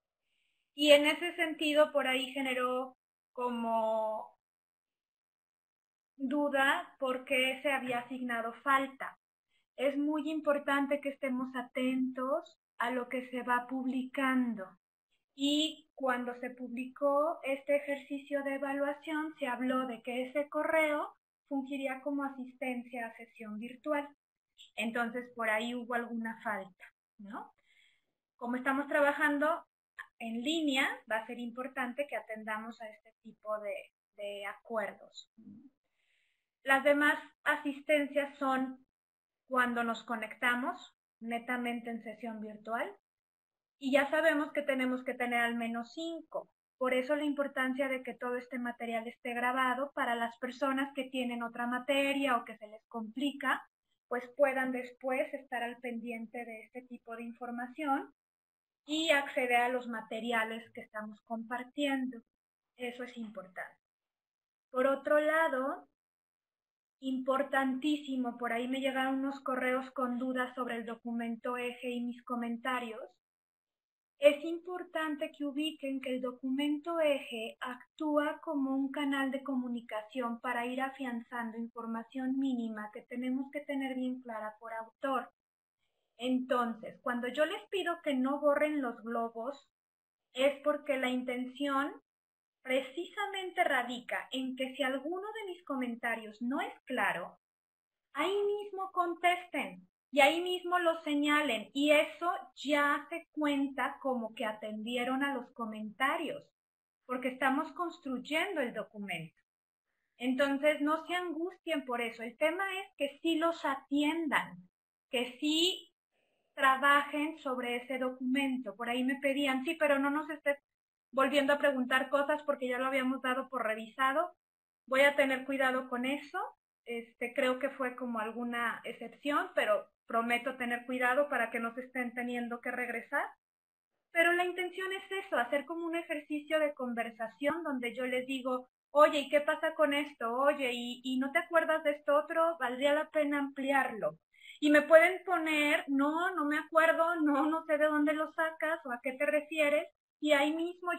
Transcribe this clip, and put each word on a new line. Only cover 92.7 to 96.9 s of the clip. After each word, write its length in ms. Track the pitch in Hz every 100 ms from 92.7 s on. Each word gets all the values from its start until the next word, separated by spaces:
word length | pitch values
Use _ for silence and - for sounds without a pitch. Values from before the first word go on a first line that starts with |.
| 262 - - 370 415 403 392 370 359 330
radica 640 | 262 233 247 - 196 -
en 240 | 262 262 254
que 180 | 262 262
si 60 |
alguno 440 | 262 269 285 370 415
de 180 | 440 403
mis 140 | 349 -
comentarios 760 | 269 247 233 233 226 214 214
no 200 | 240 294
es 120 | 403 -
claro, 520 | -